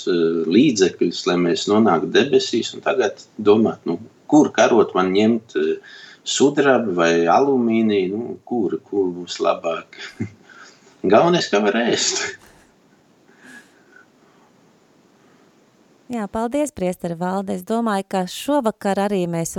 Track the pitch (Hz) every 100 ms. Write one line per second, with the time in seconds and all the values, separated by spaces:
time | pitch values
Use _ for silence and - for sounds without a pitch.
0 | - 87 82 85 80 101 151 107 92 -
1 | 90 - 87 87 87 80 - 107 110 82
2 | 87 90 139 131 - 117 - - - -
3 | - - - - 107 113 104 - - 85
4 | - _ - 151 - - 123 117 95 92
5 | 92 98 110 117 - 78 78 80 - -
6 | - - - - 135 - 139 123 110 87
7 | 82 85 82 104 139 131 117 113 110 101
8 | 92 104 120 92 - 123 90 - - 101
9 | 92 87 87 - - - - - - -
10 | - - - - - - - - _ _
11 | 92 110 170 175 - - 208 113 117 -
12 | - - - - - _ _ _ _ _
13 | _ _ _ _ - - - _ _ -
14 | _ _ _ _ _ _ _ _ _ _
15 | _ _ _ _ _ _ _ _ _ _
16 | - 240 202 226 233 285 294 - 180 180
17 | 175 165 180 190 196 190 180 226 233 196
18 | - 190 185 - - 294 220 - 202 196
19 | 202 202 175 165 165